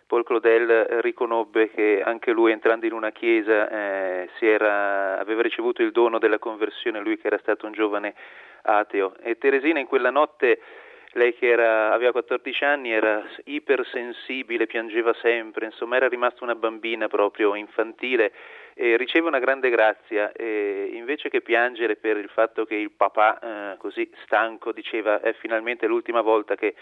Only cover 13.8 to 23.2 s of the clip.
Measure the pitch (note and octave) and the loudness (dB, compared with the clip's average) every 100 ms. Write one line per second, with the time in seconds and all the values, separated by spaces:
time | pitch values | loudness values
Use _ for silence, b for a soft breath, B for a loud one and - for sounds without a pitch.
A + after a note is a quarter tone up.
13.8 | - B2+ A#2+ A#2 - C3 A2+ A#2 A2+ A#2 | -2 -6 -8 -10 -10 -10 -4 -4 -2 -4
14.8 | A2+ A2+ A#2 A2 A#2 A#2 A2 G#2 A2 - | -4 -2 0 0 2 0 -2 -8 -10 -8
15.8 | A#2 B2+ C3 A#2+ A#2+ - A#2+ A2+ A2 A2+ | -2 0 0 0 -2 -4 -6 -4 -4 -4
16.8 | A2+ A2+ G#2+ G#2 G#2 - G#2 G#2 G#2 - | -6 -4 -2 0 0 2 0 0 -6 -6
17.8 | A2+ - B2+ B2 G#2 B B B B B | -6 -6 -2 0 0 B B B B B
18.8 | A#2+ A#2 B2+ E3 E3 C3+ B2+ C3+ B2+ A2+ | 2 2 2 0 0 0 0 0 2 4
19.8 | G#2+ - - G#2+ G#2 - A2+ G#2+ G2+ G2 | 2 0 -4 -4 -4 -6 -6 -4 -4 -4
20.8 | G2 A2+ A#2+ D3 C#3+ B2 - A#2 B2 A#2 | -6 -8 -8 -6 -4 -4 0 0 0 -2
21.8 | A2+ G#2 A2 G#2+ G2+ - A2+ - A2 G#2+ | -4 -2 -2 -4 -2 0 0 0 -4 -4
22.8 | G#2 - G2 G#2+ | -4 -2 0 2